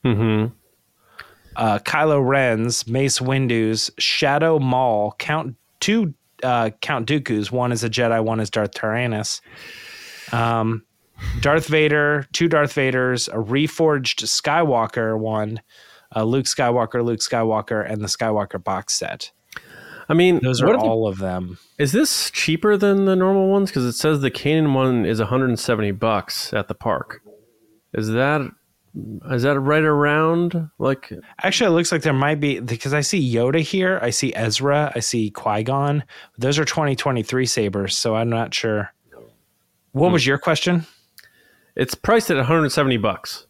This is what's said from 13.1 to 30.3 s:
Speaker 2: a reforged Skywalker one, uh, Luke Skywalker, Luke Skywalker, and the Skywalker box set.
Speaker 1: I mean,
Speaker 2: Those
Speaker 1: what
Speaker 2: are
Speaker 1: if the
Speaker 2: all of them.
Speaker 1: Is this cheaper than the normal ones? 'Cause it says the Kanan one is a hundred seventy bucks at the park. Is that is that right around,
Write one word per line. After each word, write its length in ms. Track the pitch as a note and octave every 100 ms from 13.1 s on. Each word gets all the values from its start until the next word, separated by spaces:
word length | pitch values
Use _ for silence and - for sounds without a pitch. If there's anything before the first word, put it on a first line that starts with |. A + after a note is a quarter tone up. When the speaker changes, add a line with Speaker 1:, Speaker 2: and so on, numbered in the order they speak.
| B2+ -
Speaker 2:
a 80 | A2
reforged 800 | G#2+ C3 D3+ - D#3+ C#3+ B2+ -
Skywalker 960 | G#2+ - - D#3 D#3+ A#2+ A2+ - A2+ A2
one, 440 | A2 A2 G#2+ A2 _ - - - _
uh, 100 | A2+
Luke 200 | A2 C3+ B2+
Skywalker, 560 | - B2 A#2+ A2+ B2
Luke 160 | A#2+ A2
Skywalker, 680 | - B2 A2+ G#2+ G#2 A2 G#2
and 140 | G#2+
the 60 | G#2
Skywalker 540 | - A2+ G#2 G2+ G2+
box 300 | F2 F#2+ -
set. 360 | - - - - _ _ - - - - - -
Speaker 1:
I 40 |
mean, 280 | D#3+ F3+ F3
Speaker 2:
Those 180 | B2+ B2
Speaker 1:
what 120 | C#3+
Speaker 2:
are 20 |
Speaker 1:
if 60 | A#3+
the 60 | A2+
Speaker 2:
all 200 | A2+ A2
of 120 | F#2+
them. 380 | F#2+ F2+ F2+ F2 _ -
Speaker 1:
Is 140 | C#3+
this 380 | F#3 D4+ - -
cheaper 440 | - - D#3 G#3+ G3+
than 300 | G3+ G3 F#3+
the 100 | F#3
normal 320 | F#3 G3 F#3+
ones? 220 | G3 G3
'Cause 140 | -
it 80 | B2
says 260 | A#2 D#3 D3+
the 100 | C#3
Kanan 440 | - C#3+ D#3 D#3
one 320 | C3 C3 B2 F#2
is 120 | A2
a 80 | G#2
hundred 300 | B2+ C3 A#2
seventy 340 | - A2 G#2
bucks 600 | G2+ A2+ G#2 - - -
at 160 | - G2
the 60 |
park. 480 | - A2+ D2 - - - - _ _ _ _ _
Is 140 | - A2
that 340 | A2+ C3+ D3+ C3+ - _ _ _ - G#2+ G#2+ -
is 120 | C3
that 160 | C3 C#3
right 240 | C3+ D3+
around, 880 | D#3 D3 D3 D3+ D#3+